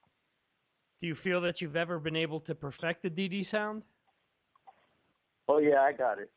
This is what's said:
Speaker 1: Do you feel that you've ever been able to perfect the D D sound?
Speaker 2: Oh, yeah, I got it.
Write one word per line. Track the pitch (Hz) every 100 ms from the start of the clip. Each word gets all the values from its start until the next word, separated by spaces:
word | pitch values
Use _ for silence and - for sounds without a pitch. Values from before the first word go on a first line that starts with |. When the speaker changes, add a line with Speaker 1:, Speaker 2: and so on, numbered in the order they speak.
| _ _ _ _ _ _ _ _ _ -
Speaker 1:
Do | 170
you |
feel | 151 190 180
that | 175 -
you've | 160 160
ever | 170 175
been | 156 160
able | 160 156
to | 151
perfect | 160 143 - 170 175
the | 190
D | 160 196
D | 196
sound? | 185 214 214 220 - _ _ _ _ _ _ _ _ _ _ _ _ _ _ _ -
Speaker 2:
Oh, | 147
yeah, | 151 139
I | 139
got | 131 123 101
it. | 104